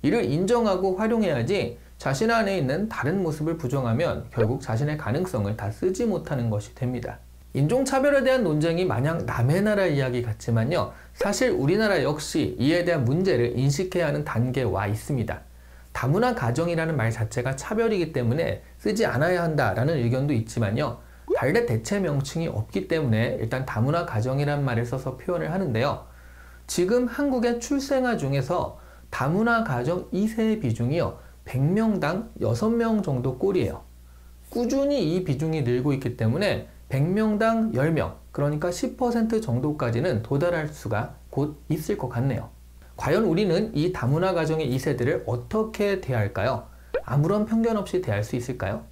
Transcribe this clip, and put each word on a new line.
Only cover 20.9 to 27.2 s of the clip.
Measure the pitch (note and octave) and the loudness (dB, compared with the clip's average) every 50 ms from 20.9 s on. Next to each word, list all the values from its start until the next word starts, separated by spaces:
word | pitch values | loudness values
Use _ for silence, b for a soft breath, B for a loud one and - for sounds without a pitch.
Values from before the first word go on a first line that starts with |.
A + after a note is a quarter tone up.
| A2 B B B B B B - G4 | -4 B B B B B B -2 -2
달래 | - - C3+ F3 A#3 - | 0 2 2 2 2 2
대체 | A#3+ A2+ A2 - - G3+ G3+ | 2 0 -2 0 -2 -2 0
명칭이 | F#3+ E3 C#3+ C#3 C#3 - - E3 E3 - | 0 0 0 -2 -2 -2 -4 -4 -4 -2
없기 | - G#2+ A2 - - - - - | -4 -4 -6 -4 -4 -6 -2 0
때문에 | E3 D#3+ D3 B2+ A2 G#2+ A#2 C3+ - A2 | -2 0 2 2 2 2 2 0 0 -4
일단 | A2+ A2+ B2 C3 C3+ | -4 -4 -2 -4 -4
다문화 | - - G#2+ A#2 C3+ D#3+ E3+ E3+ | -4 -2 0 0 2 2 0 -2
가정이란 | - A#2+ A2 A2+ B2+ C3 C#3 D3 C#3+ D3 C#3+ C#3 | -2 -2 -2 -2 0 0 0 0 0 0 0 0
말을 | C3 A#2 A#2 A#2+ | 0 0 0 -2
써서 | A#2+ C#3+ C3 - C#3 C3 | -2 -4 -6 -6 -8 -10
표현을 | - - - F3+ E3+ D#3 D#3 D#3+ | -6 -4 -4 -2 -2 -2 -2 -2
하는데요. | F#3+ G3 D3+ A2 A2 B2+ C#3+ - - - B B B B B B B B B B B B | -2 -2 0 0 0 0 0 -2 -4 -8 B B B B B B B B B B B B
지금 | - - - F3+ F#3 A#3 B3 B3 | -6 0 0 2 4 4 2 2
한국의 | A#3+ - - | 0 -2 0